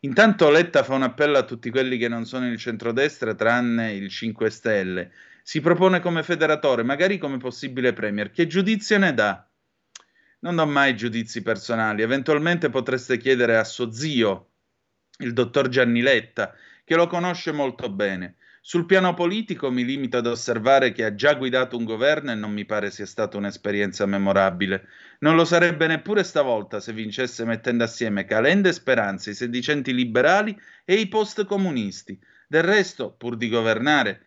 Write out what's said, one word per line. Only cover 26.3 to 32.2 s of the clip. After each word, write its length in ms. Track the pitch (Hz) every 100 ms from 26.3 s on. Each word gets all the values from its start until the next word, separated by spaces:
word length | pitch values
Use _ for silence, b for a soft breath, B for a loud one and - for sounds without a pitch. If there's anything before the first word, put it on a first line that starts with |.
| 160 135 113 98 107
se 120 | 101
vincesse 520 | 110 110 104 123 -
mettendo 400 | 117 113 123 120
assieme 400 | 117 - 117 101
Calenda 440 | 95 110 127 190 190
e 40 |
Speranza, 580 | - - 123 104 95 -
i 40 |
sedicenti 600 | 101 120 123 123 147 131
liberali 640 | 123 123 113 143 190 214 202 B B
e 100 | -
i 120 | 196 208
post-comunisti. 1120 | 214 208 - 202 202 190 135 101 90 - 98